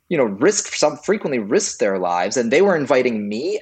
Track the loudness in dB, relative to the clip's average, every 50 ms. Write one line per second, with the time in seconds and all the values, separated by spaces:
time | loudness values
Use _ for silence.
0 | _ -4 0 0 0 0 0 2 2 2 2 0 -6 -6 -2 0 0 0 0 -2
1 | -2 -2 -2 -2 -2 -4 -4 -4 -2 0 0 0 0 -2 -4 -2 0 0 0 0
2 | -2 -2 0 0 -2 -2 -2 -2 0 2 4 4 4 4 2 0 2 2 2 2
3 | 2 2 -2 -2 -4 -4 -6 -4 -4 -4 -6 -6